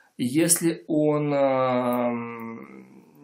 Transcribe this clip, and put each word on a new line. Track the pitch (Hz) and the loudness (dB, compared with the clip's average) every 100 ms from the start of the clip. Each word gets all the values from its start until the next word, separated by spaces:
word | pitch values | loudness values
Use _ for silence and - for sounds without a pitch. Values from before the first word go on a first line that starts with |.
| _ - | _ -6
если | 123 147 170 175 165 170 - | -2 2 2 2 0 -2 -2
он, | 156 151 151 147 | 0 2 2 0
ам, | 139 135 131 131 123 123 123 120 120 117 117 113 113 135 131 127 131 - 147 | 2 2 2 2 2 0 0 0 -2 -6 -10 -10 -12 -14 -18 -20 -20 -20 -14